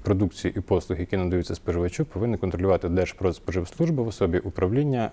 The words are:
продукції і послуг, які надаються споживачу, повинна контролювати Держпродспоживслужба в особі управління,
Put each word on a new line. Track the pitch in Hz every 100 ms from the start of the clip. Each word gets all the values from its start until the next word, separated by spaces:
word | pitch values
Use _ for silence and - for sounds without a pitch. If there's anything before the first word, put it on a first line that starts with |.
продукції | 101 98 95 - 85 101
і |
послуг, | - 90 - 87
які | 90 95
надаються | 90 90 - -
споживачу, | - 87 87 - 151
повинна | 92 117 104
контролювати | 95 87 95 87 87
Держпродспоживслужба | 90 90 - 95 - - 92 85 - 165 139
в | 113
особі | - 92 87
управління, | 98 - 92 127 147 123 110